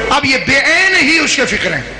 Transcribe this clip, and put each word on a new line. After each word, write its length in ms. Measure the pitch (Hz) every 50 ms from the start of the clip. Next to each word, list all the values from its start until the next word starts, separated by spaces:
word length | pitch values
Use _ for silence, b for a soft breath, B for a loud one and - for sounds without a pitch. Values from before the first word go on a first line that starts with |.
| - - 254
अब 100 | 285 285
ये 100 | 269 269
बेऐन 600 | 254 262 247 269 277 262 294 320 349 381 381 392
ही 220 | 359 294 269 320 330
उसके 260 | 302 - - 277 247
फिक्र 280 | - 214 202 - 180 160
हैं। 120 | 135 120 - - -